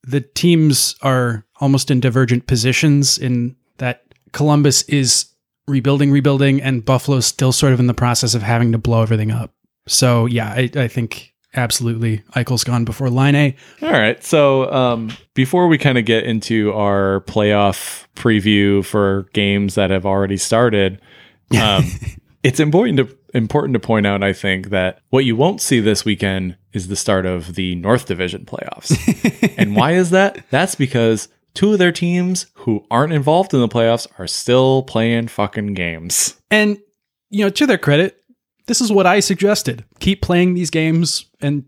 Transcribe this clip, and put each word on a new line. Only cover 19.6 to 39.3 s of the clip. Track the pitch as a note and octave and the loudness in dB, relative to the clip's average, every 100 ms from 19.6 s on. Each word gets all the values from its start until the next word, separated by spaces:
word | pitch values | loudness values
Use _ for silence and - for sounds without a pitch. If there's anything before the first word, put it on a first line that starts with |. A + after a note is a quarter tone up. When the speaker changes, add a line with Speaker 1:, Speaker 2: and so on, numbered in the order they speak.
| G2+ G#2 | -2 -2
Speaker 2:
that | F#2+ | 0
have | F#2+ G2 | 0 0
already | G2 G2 F#2+ | -2 -2 -4
started, | - A2+ A#2+ G#2 F#2+ G2 _ - - _ _ A#2 | -2 0 2 2 -2 -4 _ -20 -20 _ _ 0
um, | A2 G2 - - - | 2 2 0 -4 -12
Speaker 1:
<laughs> | - _ _ | -14 _ _
Speaker 2:
it's | C3 - | -2 0
important | D3+ E3 A#3+ C#3+ | 2 2 2 0
to, | B2 - _ | -2 -8 _
important | B2 A2 D3 C#3+ | -4 0 -2 0
to | A#2+ | -4
point | - A2 G2+ | 0 0 0
out, | G2+ | 0
I | G2 | -2
think, | F#2 G2+ F#2+ F#2+ | -2 -4 -4 -2
that | G2 F#2 - _ | -2 -2 -6 _
what | C3 | 0
you | C3 A2+ | 0 2
won't | D#3+ G3+ | 0 0
see | - B2 | 0 2
this | G#2+ G#2 | 2 0
weekend | A2 F#2+ G2+ F#2+ F#2 F2+ _ | -2 -2 -2 -2 -6 -10 _
is | G#2+ F2+ | -10 -8
the | G2 | -6
start | - F#2+ F#2 | -2 0 0
of | F2+ E2 | -6 -8
the | F2 F2+ F2+ | -6 -6 -4
North | F2+ B2 - | 0 -2 -2
Division | - F2+ F#2+ | -4 -4 -6
playoffs. | - - - - - - - - G#3 - A3 | -12 -14 -12 -14 -4 -2 -2 -2 -2 -2 -4
Speaker 1:
<laughs> | - | -2
Speaker 2:
And | G#2 G#2 | -2 0
why | C3+ | 2
is | F3 F3+ | 2 2
that? | F#3 G3 - - | 2 2 -2 -4
That's | C3 F#3 | -2 -2
because | - C3 B2 A2+ A2 - _ _ | -2 -2 2 2 0 -4 _ _
two | - G3+ | -2 0
of | G#3 | 4
their | F3+ | 2
teams | E3+ F3 F3+ F3+ F3+ - | 2 -2 0 -2 -4 -8
who | _ - G#2 _ | _ -4 -4 _
aren't | A#2 D3+ | 0 2
involved | D#3 C#3 E3 F#3+ | 0 2 2 2
in | C3+ | 0
the | A#2 | 0
playoffs | A#2+ A2+ A#2 - - | 2 2 0 -4 -12
are | F2+ | -10
still | - - B2+ C3 C3 | -8 2 2 4 2
playing | C3 A2+ A2+ A#2 A#2 | 0 -2 0 -2 -4
fucking | - G2+ - G#2 | -4 -4 -4 -6
games. | F#2 F2 E2 E2+ - - - _ | -4 -6 -6 -6 -4 -4 -8 _
Speaker 1:
And, | G#3+ G#3 G3+ _ _ _ _ _ | 2 2 -2 _ _ _ _ _
you | G3+ | -2
know, | G3+ | -2
to | G3 C#4+ | 0 0
their | F#3+ | 2
credit, | - D3 F#3 _ _ _ _ _ - | 2 2 0 _ _ _ _ _ -6
this | A#3 | -2
is | A#3 | 2
what | G3+ F#3 | 2 4
I | G3+ | 2
suggested. | - | 0